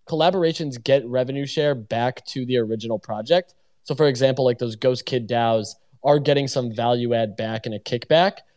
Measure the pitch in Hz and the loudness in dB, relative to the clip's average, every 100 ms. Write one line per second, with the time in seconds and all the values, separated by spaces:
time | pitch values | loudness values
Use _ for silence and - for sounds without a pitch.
0 | - 156 165 190 165 156 151 123 113 139 | -8 0 2 2 0 0 -6 -6 2 2
1 | 120 127 127 135 139 - 147 131 107 117 | 2 -2 -2 -4 -4 0 0 0 -4 -2
2 | 123 - - 135 123 127 110 110 117 107 | -2 -4 -8 -8 -2 0 0 -4 -4 -6
3 | - 107 113 175 - _ _ _ - 151 | -6 -8 0 0 0 _ _ _ -8 0
4 | 147 123 135 127 131 120 120 107 131 127 | 2 4 2 2 0 0 -2 -2 0 0
5 | - 131 113 120 117 113 104 - _ _ | -2 -4 -2 0 2 0 -2 -10 _ _
6 | 139 147 143 143 135 135 120 110 120 123 | 2 2 4 2 0 -2 -4 -2 0 0
7 | 120 117 110 98 110 113 117 104 - 120 | 0 0 -2 -4 -6 -6 -8 -10 -6 -6
8 | - 156 190 - _ | 2 2 4 -2 _